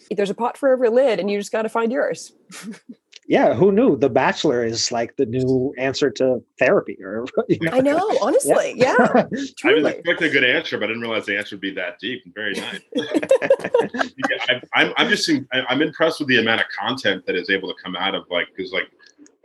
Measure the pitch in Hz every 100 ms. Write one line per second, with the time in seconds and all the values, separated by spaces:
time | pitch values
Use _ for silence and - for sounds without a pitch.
0 | _ 196 196 202 240 - 277 254 247 240
1 | 269 196 202 202 202 226 220 226 226 254
2 | - - - _ _ - 202 - - -
3 | _ - - - 170 117 190 196 254 135
4 | 135 123 151 190 160 123 113 113 - 117
5 | 120 - 123 127 127 131 131 123 135 131
6 | 143 - 131 120 - - 131 196 - -
7 | 95 110 123 - 240 - 165 254 277 311
8 | 415 339 214 440 - - - 160 254 -
9 | 143 165 - 240 277 - 302 415 - -
10 | 170 175 160 139 123 151 - 120 107 113
11 | 117 107 107 101 104 101 95 95 90 -
12 | 120 123 90 101 107 95 107 - - -
13 | - 311 - 539 - 523 - 480 302 247
14 | 254 - - - 120 127 - 123 156 139
15 | 156 208 - 139 - 131 127 135 160 -
16 | 160 - 139 123 113 110 - - 104 131
17 | 107 92 - 92 87 95 90 - 92 90
18 | 95 92 85 87 82 - 92 90 85 _
19 | - _ - _